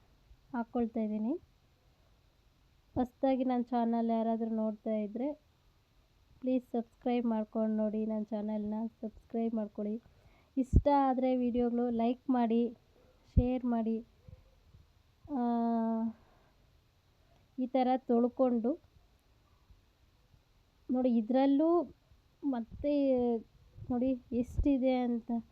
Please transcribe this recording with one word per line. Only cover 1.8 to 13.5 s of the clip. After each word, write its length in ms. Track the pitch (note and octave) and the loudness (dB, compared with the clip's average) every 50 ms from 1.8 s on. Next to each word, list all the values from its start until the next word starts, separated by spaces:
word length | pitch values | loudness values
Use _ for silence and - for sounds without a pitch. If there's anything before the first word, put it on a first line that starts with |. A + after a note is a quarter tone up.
| _ _ _ _ _ _ _ _ _ _ _ _ _ _ _ _ _ _ _ _ _ _ - | _ _ _ _ _ _ _ _ _ _ _ _ _ _ _ _ _ _ _ _ _ _ -4
ಹೊಸ್ದಾಗಿ 500 | - B3+ B3+ _ - - C4+ C4 B3 C4 | -4 -4 -4 _ -2 0 0 2 2 0
ನನ್ನ 180 | B3+ B3 B3 | 0 0 -2
ಚಾನಲ್ 480 | A#3+ - B3 A#3+ A#3 A#3 A#3 A#3 A#3 A3+ | -2 -2 -2 -2 0 0 0 0 0 0
ಯಾರಾದರೂ 400 | A3+ A3+ A3+ A3+ A3+ A3 A3+ A3+ | 0 0 0 -2 -2 -2 -4 -4
ನೋಡ್ತಾ 400 | A3+ A3 A3 A3 G#3+ - - A3 | -4 -2 -4 -4 -4 -6 -6 -4
ಇದ್ರೆ 420 | A3 G#3+ G#3+ G3 G#3 A3+ B3+ D4+ D4 - _ _ _ _ _ _ _ _ _ _ _ _ _ _ _ _ _ _ - - | -4 -4 -4 -6 -6 -6 -6 -6 -6 -8 _ _ _ _ _ _ _ _ _ _ _ _ _ _ _ _ _ _ -16 -8
ಪ್ಲೀಸ್ 240 | - B3+ C4 B3+ B3 _ | -2 0 0 0 -2 _
ಸಬ್ಸ್ಕ್ರೈಬ್ 540 | - A#3 A#3 - _ _ - B3 A#3+ B3 A#3 | -6 -6 -6 -6 _ _ -2 -2 0 0 0
ಮಾಡ್ಕೊಂಡು 500 | A#3 A3+ G#3+ A3 - - A3+ A3 A3 A3 | 0 0 -2 -2 -4 -2 -2 0 0 0
ನೋಡಿ 300 | G#3+ G#3+ G#3+ G#3 A3 A3 | 0 0 -2 -2 -2 -2
ನನ್ನ 160 | A3 A3 G#3+ | -2 -2 -4
ಚಾನಲ್ನ, 520 | G#3+ - A3+ G#3 G#3 G#3+ G#3+ G#3+ G#3 G#3 G#3+ G#3+ A#3 A3+ - - | -4 -4 -6 -6 -4 -4 -4 -4 -4 -4 -4 -4 -6 -6 -8 -8
ಸಬ್ಸ್ಕ್ರೈಬ್ 540 | - G#3+ - - - _ - A#3 A3+ A3+ A#3 | -12 -12 -12 -12 -14 _ -4 -4 -2 -2 -2
ಮಾಡ್ಕೊಳ್ಳಿ. 480 | A3 G#3+ G#3 - - G#3 G#3 G#3+ A#3+ - - _ _ - - _ _ _ _ - | -4 -4 -6 -6 -6 -6 -6 -6 -8 -10 -14 _ _ -20 -20 _ _ _ _ -2
ಇಷ್ಟ 320 | C4+ B3+ - - - - C#4+ C#4+ C#4 | -2 2 4 6 6 6 6 6 6
ಆದರೆ 380 | C#4 C4+ B3+ B3+ C4 B3+ B3+ | 6 4 2 2 2 2 2
ವಿಡಿಯೋಗಳು 540 | B3+ B3 A#3+ A3+ A#3+ A#3+ A#3+ A#3 A#3+ B3 B3 | 2 0 0 0 0 0 0 0 0 0 0
ಲೈಕ್ 400 | A#3 A3+ A3+ A#3 B3+ - _ - | 0 0 2 0 0 -2 _ 0
ಮಾಡಿ, 320 | B3+ B3 A#3+ A3 A3+ A#3 A#3+ A3+ A#3+ - _ _ _ _ _ - _ _ _ _ - | 0 2 2 2 2 2 2 0 -4 -10 _ _ _ _ _ -20 _ _ _ _ 2
ಶೇರ್ 280 | - B3 B3 | 2 2 2